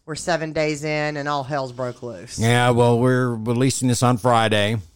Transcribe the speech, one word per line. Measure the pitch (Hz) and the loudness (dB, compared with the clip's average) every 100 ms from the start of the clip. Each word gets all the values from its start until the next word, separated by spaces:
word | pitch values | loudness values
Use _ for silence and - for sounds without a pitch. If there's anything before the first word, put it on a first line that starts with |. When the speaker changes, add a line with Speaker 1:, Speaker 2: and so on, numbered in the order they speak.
Speaker 1:
we're | - 147 | -12 -8
seven | - 160 156 | -4 -2 -2
days | 156 156 147 | -2 -2 -2
in | 151 151 151 151 | -4 -4 -4 -4
and | 147 | -4
all | 147 | -4
hell's | 127 147 131 | -4 -4 -6
broke | 123 123 120 | -6 -8 -8
loose. | 120 92 - - | -12 -14 -12 -2
Speaker 2:
Yeah, | 113 120 123 | 2 4 4
well, | 120 120 117 | 4 4 4
we're | 127 127 127 | 4 2 0
releasing | 117 110 120 135 - 127 | -2 -2 0 0 0 0
this | 117 | 2
on | 123 120 | 2 2
Friday. | 127 117 110 107 104 113 - | 2 4 4 2 0 -2 -8